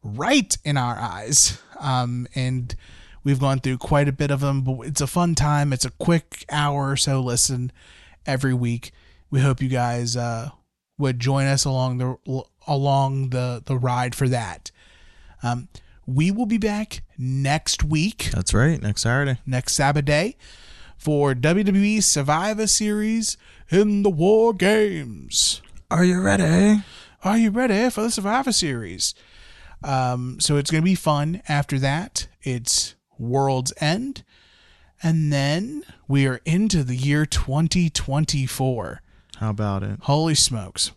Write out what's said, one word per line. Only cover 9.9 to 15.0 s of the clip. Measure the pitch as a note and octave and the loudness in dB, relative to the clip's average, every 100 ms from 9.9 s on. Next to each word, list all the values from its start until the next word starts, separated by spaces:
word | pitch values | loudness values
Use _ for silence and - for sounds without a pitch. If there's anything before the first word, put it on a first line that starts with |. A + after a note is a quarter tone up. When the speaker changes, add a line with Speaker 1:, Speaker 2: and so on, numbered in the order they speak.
| A#2+ A#2+ A#2+ | -2 -4 -4
Speaker 1:
uh, | A#2+ A2+ A#2+ - _ _ _ - | -4 -6 -10 -14 _ _ _ -4
would | C#3 B2 | -2 0
join | B2 C#3 C3+ | 0 2 2
us | C#3 | 2
along | D3 C3 B2+ B2 | 0 0 -2 -2
the, | B2+ B2+ - C3 - _ - | -4 -6 -6 -8 -8 _ -4
along | C#3+ C#3 C#3 C3+ C3+ C3+ | 0 2 2 2 0 -2
the, | B2 B2 A#2+ | -2 -2 -6
the | - C3 | -4 -2
ride | B2 B2 B2 | 0 0 -2
for | A#2+ C3 | 0 0
that. | B2 G#2 D#2+ - _ - - | 0 -4 -10 -16 _ -20 -20